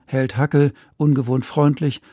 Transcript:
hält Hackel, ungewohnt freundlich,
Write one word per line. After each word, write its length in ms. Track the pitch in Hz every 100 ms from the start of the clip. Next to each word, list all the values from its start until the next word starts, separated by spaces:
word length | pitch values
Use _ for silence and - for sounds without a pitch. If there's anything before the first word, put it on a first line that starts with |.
| -
hält 300 | 131 131 117
Hackel, 360 | 147 147 143 - _ -
ungewohnt 500 | 151 135 120 131 -
freundlich, 560 | 151 147 135 151 - _